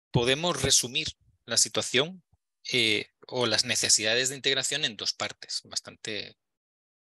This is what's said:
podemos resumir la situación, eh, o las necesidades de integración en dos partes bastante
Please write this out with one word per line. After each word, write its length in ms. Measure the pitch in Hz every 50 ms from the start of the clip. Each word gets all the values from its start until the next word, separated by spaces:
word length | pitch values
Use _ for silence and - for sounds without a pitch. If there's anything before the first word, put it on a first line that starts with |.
| _ _
podemos 500 | - 131 120 120 135 147 165 175 170 -
resumir 460 | - 139 131 - - 123 123 147 156 - - _ _ _ _ _ _
la 100 | - 117
situación, 680 | 110 - 117 - 113 101 - - 120 143 165 190 185 _ _ _ _ _ _ _ _ - - -
eh, 360 | 127 117 110 107 104 - - _ _ - -
o 180 | - 127 120
las 180 | 117 107 107 -
necesidades 640 | 123 110 - - - - - 107 110 113 123 131 127
de 80 | 139
integración 480 | 139 120 135 135 131 127 - 143 143 156
en 120 | 139 110
dos 160 | 98 104 - -
partes 500 | - 117 107 - _ - - - - -
bastante 720 | 113 - - - - 98 - - - 107 101 95 92 - _ _ _ _ _ _ _ _ _ _ _ _ _ _